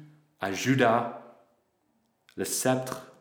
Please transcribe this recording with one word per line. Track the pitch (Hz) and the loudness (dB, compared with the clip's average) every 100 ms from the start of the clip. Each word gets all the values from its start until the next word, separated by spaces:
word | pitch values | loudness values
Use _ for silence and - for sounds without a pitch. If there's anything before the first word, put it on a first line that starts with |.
| - _ _ _ | -16 _ _ _
à | 98 | -6
Judas, « | 95 123 127 120 117 117 - - - _ _ _ _ _ _ _ _ _ - | -4 0 4 4 4 0 -10 -18 -20 _ _ _ _ _ _ _ _ _ -8
Le | 95 | -4
sceptre | - 131 127 - - - - | -2 0 0 -2 -10 -14 -8